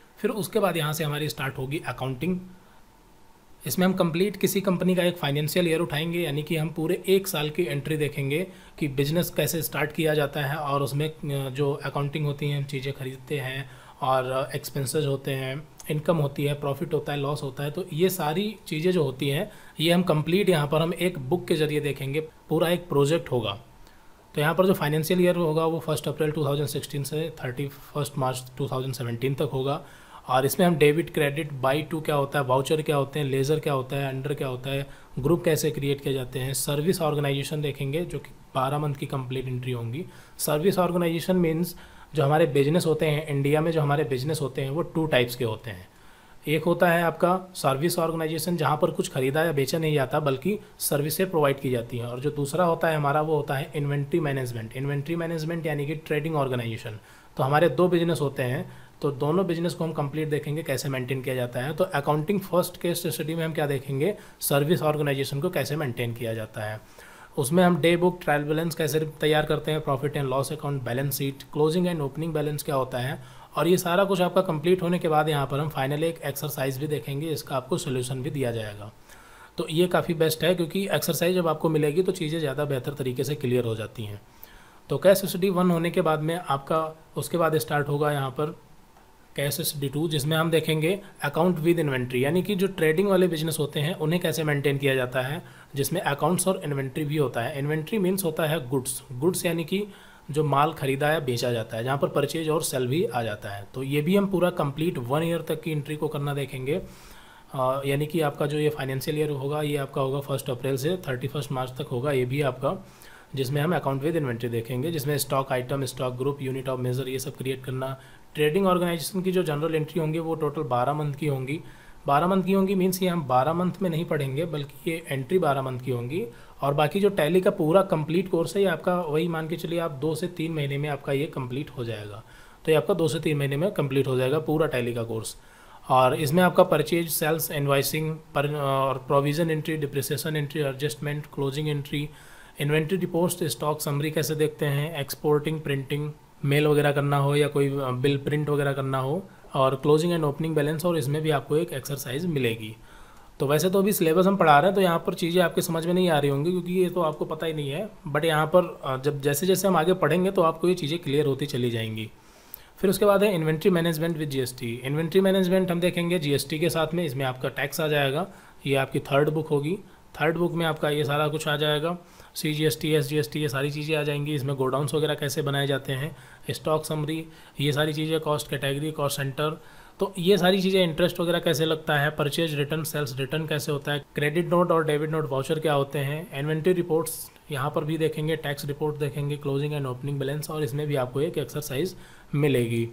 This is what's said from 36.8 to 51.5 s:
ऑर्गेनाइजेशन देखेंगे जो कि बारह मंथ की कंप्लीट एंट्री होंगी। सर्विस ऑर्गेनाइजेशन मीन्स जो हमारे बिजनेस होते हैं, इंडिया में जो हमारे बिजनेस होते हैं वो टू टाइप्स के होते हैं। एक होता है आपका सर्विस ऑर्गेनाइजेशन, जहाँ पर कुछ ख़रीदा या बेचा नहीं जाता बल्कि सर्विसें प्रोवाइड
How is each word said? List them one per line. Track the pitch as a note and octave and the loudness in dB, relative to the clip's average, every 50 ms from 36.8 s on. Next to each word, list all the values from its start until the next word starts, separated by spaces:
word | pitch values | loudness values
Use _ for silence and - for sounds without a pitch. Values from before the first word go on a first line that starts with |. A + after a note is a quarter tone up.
| D3 F#3 F#3 F#3 | 2 0 0 2
ऑर्गेनाइजेशन | E3 D3+ D3 D3 C#3+ C#3 C#3 C#3 C3+ - D#3+ D3+ | 0 0 0 0 0 0 0 -2 -2 -4 -4 -4
देखेंगे | D3+ C#3 C3+ - C#3 C3+ C#3+ E3 F3+ | -2 -4 -4 -4 -4 -4 -2 -4 -4
जो | E3+ - C3+ | -4 -8 -10
कि | - - - - - - - | -10 -12 -20 -20 -20 -6 -2
बारह | C#3 C3 C#3 D3 D3 | -2 0 0 0 -2
मंथ | D#3 D3 C#3 | -2 -2 -4
की | - C#3 | -4 -6
कंप्लीट | B2+ - C3+ B2+ B2 C3 C3 C3 C3 | -6 -4 -6 -4 -4 -6 -6 -4 -4
एंट्री | B2+ B2 B2+ B2+ | -6 -6 -4 -4
होंगी। | B2 A#2 A#2 A#2 A#2+ D#3 F#3 - - - - - - - | -4 -4 -4 -6 -6 -8 -8 -10 -14 -20 -20 -20 -10 -6
सर्विस | - D#3+ D3+ D3+ E3+ G3+ G3 F#3 | -2 0 0 2 2 2 4 4
ऑर्गेनाइजेशन | F3+ E3+ E3 F3+ F3 E3 E3 E3 - - F#3 | 2 2 2 0 0 0 0 -2 0 2 2
मीन्स | F#3 E3+ D#3+ D#3+ E3 F3 E3+ - - - - - - - - - | 4 4 2 2 0 -2 -2 -4 -14 -18 -20 -20 -20 -20 -6 -2
जो | D#3 C3+ | 0 2
हमारे | C#3+ D3+ D#3+ E3+ | 4 6 4 4
बिजनेस | D3+ C3+ C#3+ C3+ D3 E3 F3+ E3 | 4 4 4 4 4 4 4 4
होते | D#3+ D3+ D#3 E3+ | 2 2 2 2
हैं, | D#3 D3 D3 D#3 | 2 2 0 -2
इंडिया | D#3 C#3+ C#3 C#3 C#3+ D3 D3+ | -2 -2 0 2 2 2 4
में | D#3 E3+ | 2 2
जो | D#3+ D#3 | 2 2
हमारे | C#3+ C#3+ C#3+ D#3 D3 | 2 2 2 2 2
बिजनेस | B2+ C3+ B2 C3 D#3 D#3 D3+ | 0 -2 -2 -2 -2 -2 -2
होते | C#3+ C3+ - D3+ | -2 -4 -4 -4
हैं | C3+ C3+ | -4 -4
वो | C#3 E3+ | -2 -4
टू | E3+ - - E3 D#3+ | -4 -2 -2 -2 0
टाइप्स | D3+ C#3 B2 A#2+ B2 - | 4 4 4 4 2 0
के | - B2 | -4 -4
होते | A2+ A2 - - A2+ | -4 -4 -6 -8 -12
हैं। | F#2 F2+ F#2 - - - - - - - - - - - - | -12 -14 -16 -20 -20 -20 -20 -20 -20 -20 -20 -20 -20 -12 -4
एक | D3 D3+ D#3 - | -2 -2 0 2
होता | F3 F3 F3 F#3 F3 | 2 4 4 4 4
है | E3+ F3 | 6 4
आपका | E3+ E3 D#3+ - F3+ F3 F#3 F#3 F#3 - - | 4 2 2 2 2 2 2 0 -2 -8 -12
सर्विस | - - C3+ C3+ C3+ D#3 E3+ - F3+ | 0 0 0 2 2 0 0 2 2
ऑर्गेनाइजेशन, | E3 E3 E3 E3 D#3+ D#3 E3 D3+ D#3 F#3 F3 | 0 0 0 -2 -2 -2 -2 -2 -2 -2 0
जहाँ | D#3 D3+ C3+ D3+ | 0 2 0 2
पर | D3 F3+ E3 | 2 2 0
कुछ | D#3 - F3 - | 2 0 -4 -2
ख़रीदा | - C#3 C3 C3+ C3+ D#3+ E3 | 0 0 0 2 2 2 2
या | E3+ | 2
बेचा | D3 C#3 C3+ B2+ - E3 | 2 2 0 0 0 0
नहीं | D#3+ D#3 D3+ | 0 2 2
जाता | C#3+ C3 B2+ - D#3 | 2 2 2 0 0
बल्कि | D3+ C#3+ C3 B2+ - F#3 G#3+ G#3 - - - - | 0 0 -2 0 0 -2 -2 -2 -6 -14 -12 -6
सर्विसें | - - D#3 C#3+ C#3+ D3+ - - F#3+ F#3 | -4 -2 0 0 0 -2 0 0 -2 0
प्रोवाइड | F3 D#3 C#3+ C#3 | 2 2 4 4